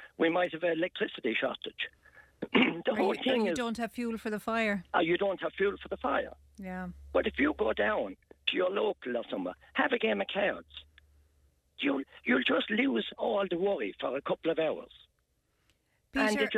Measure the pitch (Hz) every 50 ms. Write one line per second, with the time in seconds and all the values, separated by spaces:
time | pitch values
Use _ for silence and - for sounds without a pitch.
0 | - - - - 160 165 160 180 180 170 165 160 175 170 165 160 175 180 - -
1 | - - - - - 123 113 - 135 127 - - - - - - - - - _
2 | _ - - - - _ _ - - - - - 254 - - 339 - - 220 214
3 | 196 - 240 - - 254 262 240 220 190 170 240 240 233 226 226 233 220 - 247
4 | 240 233 226 220 - 226 214 202 - - 226 226 226 214 202 190 175 - - 180
5 | 175 160 175 175 196 196 185 - 170 156 - - 196 202 185 - - - 196 -
6 | - 254 - - - - - - - _ _ - 190 185 185 185 185 180 - -
7 | - - - - - 214 - - 277 302 311 - 214 - - - 101 214 214 175
8 | 120 98 92 _ _ - - _ - - - 180 180 185 196 202 220 233 262 -
9 | - 127 123 120 104 - - 101 90 87 92 _ - - - - - - - 233
10 | - 220 208 202 196 - - 190 208 175 107 - - _ - - - _ _ -
11 | _ _ _ _ _ _ _ _ _ _ _ _ _ _ _ - 269 277 277 269
12 | 277 _ - - - - 247 269 247 - - - 262 - 214 214 269 269 240 226
13 | - - - - - - 220 202 202 180 175 165 185 202 196 147 110 95 - -
14 | - 139 123 139 - - 180 - - 160 160 139 160 151 107 78 - - - -
15 | - _ _ _ _ _ _ _ _ _ _ _ _ _ _ _ _ _ _ _
16 | _ _ - 269 247 214 214 285 - - -